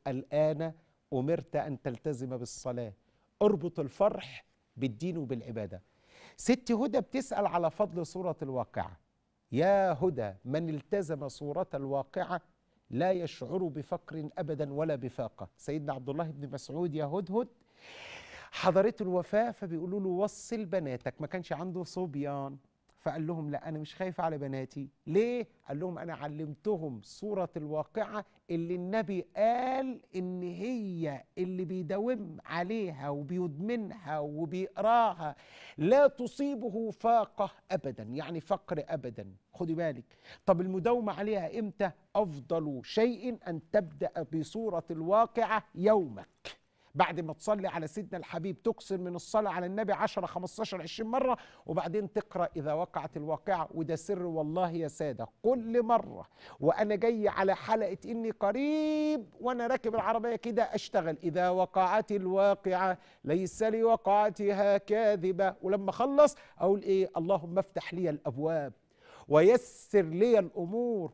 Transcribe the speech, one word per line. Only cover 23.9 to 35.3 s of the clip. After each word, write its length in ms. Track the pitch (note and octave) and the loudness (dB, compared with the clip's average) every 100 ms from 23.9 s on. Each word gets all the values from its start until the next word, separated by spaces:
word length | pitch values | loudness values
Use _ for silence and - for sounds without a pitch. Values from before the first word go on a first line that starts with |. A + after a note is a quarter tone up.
| - | -8
خايف 260 | F#3 E3+ | -6 -2
على 160 | E3 D3 | -2 -2
بناتي". 520 | C#3 C3+ C3 C#3+ C3+ _ - | -4 -6 -6 -8 -12 _ 0
ليه؟ 400 | F3+ A#3 A#3+ - _ - | 2 2 0 -6 _ -10
قال 120 | C#3+ | -6
لهم: 180 | F#3 E3+ | -6 -6
"أنا 160 | E3 C3 | -8 -8
علمتهم 840 | D3 D3+ D3+ C#3+ G#3+ F#3 D#3 A2+ | -8 -8 -10 -6 -2 -2 -2 -8
سورة 460 | - - G#3 G3 F3 E3+ | -14 -12 -6 -4 -4 -6
الواقعة 680 | D3+ D3+ - A3 G#3 G#3 - _ - | -6 -6 -4 -4 -6 -6 -10 _ -6
اللي 260 | E3+ E3+ F3+ | -4 -2 -4
النبي 500 | F3+ A3 G3+ F#3 - - | -2 -2 -2 -4 -4 0
قال 640 | A3 A#3+ B3+ C4 C4 A#3 _ F#3 | 2 2 0 -2 -4 -6 _ -6
إن 260 | F3+ F3+ | -4 -4
هي 800 | F3+ F3 A3 B3 G3+ E3+ D#3 C3 - - | -6 -6 -4 -4 -4 -4 -4 -4 -10 -6
اللي 280 | F#3 F#3 E3+ | -4 -4 -4
بيداوم 720 | F#3 D#3+ F#3+ A#3 A#3+ F3+ D#3 - | -4 -4 -2 0 -2 -4 -12 -8
عليها 640 | E3 F3 A3+ F#3 C#3 C#3+ | -4 -2 -2 -4 -6 -6
وبيدمنها 1120 | C#3+ C#3+ F3+ F3+ C#3+ G#3 A#3+ G3+ A3 D3+ D3+ | -6 -4 -2 -2 -4 -4 -4 -4 -8 -6 -4
وبيقراها 1160 | D3 D3+ D#3+ F#3 F#3+ - G#3+ A#3 A3 E3+ D#3 | -4 -4 -4 -4 -4 0 4 6 4 0 -6